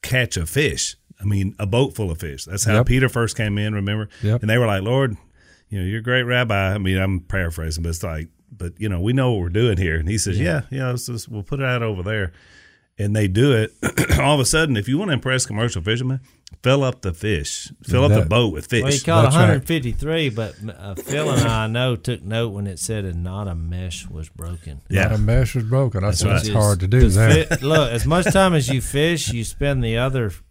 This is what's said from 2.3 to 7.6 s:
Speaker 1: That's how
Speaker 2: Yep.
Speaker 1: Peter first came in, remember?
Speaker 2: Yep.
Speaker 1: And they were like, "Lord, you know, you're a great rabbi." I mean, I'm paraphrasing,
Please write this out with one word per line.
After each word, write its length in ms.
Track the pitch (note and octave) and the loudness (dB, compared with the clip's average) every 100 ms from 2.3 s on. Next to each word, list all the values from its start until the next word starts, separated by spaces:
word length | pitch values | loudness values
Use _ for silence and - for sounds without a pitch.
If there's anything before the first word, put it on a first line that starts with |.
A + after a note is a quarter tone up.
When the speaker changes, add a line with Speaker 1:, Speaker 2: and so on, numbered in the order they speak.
| C#2 - | -12 -10
Speaker 1:
That's 200 | G2 A2 | -4 2
how 100 | A2 | 2
Speaker 2:
Yep. 100 | B2 | 4
Speaker 1:
Peter 240 | B2+ C3 | 2 2
first 280 | A#2+ A#2 - | 0 -2 -2
came 200 | G#2+ G2+ | -2 -2
in, 160 | G#2+ | -2
remember? 360 | G#2 G2 G#2+ G#2 - | -2 -2 -4 -6 -4
Speaker 2:
Yep. 200 | G#2 A#2 | -2 0
Speaker 1:
And 80 | G#2+ | 2
they 80 | A#2 | 2
were 100 | A#2 | 2
like, 160 | G2+ | 0
"Lord, 320 | G2 B2+ C3+ G2+ _ _ _ _ _ | 0 0 0 -4 _ _ _ _ _
you 100 | G2+ | -6
know, 60 | F#2 | -4
you're 140 | A2 | -4
a 40 | |
great 200 | A2+ B2+ | 0 0
rabbi." 500 | A#2+ B2 A#2+ G2+ F#2+ | 2 0 2 0 0
I 40 | G2+ | 0
mean, 200 | F#2+ F#2+ | 0 0
I'm 240 | F#2+ F#2 | 0 -2
paraphrasing, 640 | - G2 E2+ E2 | -2 -4 -4 -4